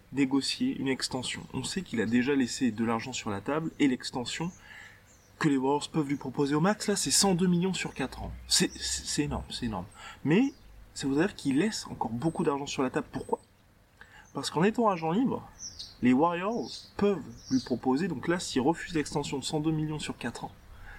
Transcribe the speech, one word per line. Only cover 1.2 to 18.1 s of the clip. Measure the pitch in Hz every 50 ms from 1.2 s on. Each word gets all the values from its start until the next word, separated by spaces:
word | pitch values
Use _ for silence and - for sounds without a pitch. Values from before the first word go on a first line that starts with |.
| 123 - - - - - -
On | - 127
sait | - - 190 180
qu'il | - - 117
a | 101
déjà | 110 117 123 120 135 147
laissé | 139 127 113 - - 135 120
de | 107 107 117
l'argent | 113 117 113 113 131 123
sur | - - 113
la | 101 98
table, | - 131 143 160 165 160 - -
et | 147 139
l'extension | 127 123 - - - 135 120 117 - - 160 180 - - - - - - - - - - - - - - _ _ - -
que | - 156
les | 143
Warriors | 131 127 135 143 147 - -
peuvent | - 160 151 139
lui | 143
proposer | 135 - 135 123 - 147 139 147
au | 151
max, | 160 190 208 - -
là, | - 202
c'est | 196 - 143
cent | 131 - - 196 190
deux | 165 190 185
millions | 175 170 175 190 180
sur | - - - -
quatre | - 139 127 - - 104
ans. | 92 - - -
C'est, | - - - 190 - -
c'est, | - - - - - -
c'est | - - - 147
énorme, | 143 131 95 - -
c'est | - - -
énorme. | 117 107 92 90 - - - - - - - -
Mais | 131 156 208 262 277 - - - - - - - - -
ça | - - 139
voudrait | 135 143 170
dire | 208 -
qu'il | - - 143 127 139
laisse | 190 220 208 - - -
encore | 90 80 - 113 113
beaucoup | 120 135 165 165 - 175
d'argent | 156 143 139 143
sur | 143 - - 135
la | 127
table. | - 156 - -
Pourquoi ? | - - - - - - - _ _ _ _ _ _ _ _ _ _ - - - - - - - -
Parce | 143 135 -
qu'en | - 147 170
étant | 214 226 - 233 214
agent | 190 165 160 160
libre, | 165 208 269 208 110 - - - - - - - - - - - - - -
les | 123 127
Warriors | 131 156 175 175 170 185 202 233 226 123 107 - - - - -
peuvent | - 202 202 196 165 120 113 117 - - -
lui | - 123
proposer, | - - 127 120 - 131 127 139 180
donc | 180